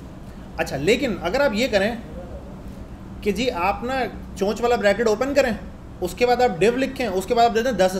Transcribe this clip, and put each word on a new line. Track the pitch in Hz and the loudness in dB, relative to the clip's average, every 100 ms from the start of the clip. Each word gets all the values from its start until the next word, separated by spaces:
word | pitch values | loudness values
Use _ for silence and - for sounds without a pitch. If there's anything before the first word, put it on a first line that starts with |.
| - - - - - - | -14 -16 -16 -14 -12 -6
अच्छा, | 170 147 | -4 -2
लेकिन | 151 240 262 175 | 2 2 2 -2
अगर | 170 240 | -2 2
आप | 285 | 2
ये | 208 254 | 2 2
करें | 214 202 240 - - - - - - - - - - - - | 2 2 -2 -10 -12 -12 -12 -14 -14 -14 -14 -14 -14 -14 -6
कि | 202 | -2
जी | 190 254 | 0 0
आप | 170 180 202 240 | 0 0 -2 -2
ना | 269 226 - - - | -2 -4 -6 -12 -4
चोंच | 196 220 | -2 0
वाला | 233 240 | 2 4
ब्रैकेट | 202 196 226 | 4 4 2
ओपन | 208 262 | 2 2
करें, | 277 269 208 - - - - | 2 2 0 -8 -14 -16 -6
उसके | 180 - 247 | -6 2 4
बाद | 240 | 6
आप | 247 170 | 4 4
div | 196 240 | 2 4
लिखें, | 269 - 240 | 0 -2 -2
उसके | 185 185 | -2 0
बाद | 233 233 | 4 4
आप | |
दे | 214 | 4
दें | 233 202 | 0 4
दस | 185 185 | 2 2